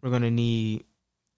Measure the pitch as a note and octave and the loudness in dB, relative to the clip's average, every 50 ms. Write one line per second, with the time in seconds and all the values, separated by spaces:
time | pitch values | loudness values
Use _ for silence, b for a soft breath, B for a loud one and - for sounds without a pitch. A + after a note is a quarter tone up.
0 | - B2 B2 A#2+ A#2 A#2 A#2 A#2 A#2 A#2 A#2 A2+ A2 A2 A2 - - _ _ _ | -4 -2 0 2 2 2 2 2 2 0 0 0 0 -2 -4 -6 -8 _ _ _
1 | _ _ _ _ _ _ _ | _ _ _ _ _ _ _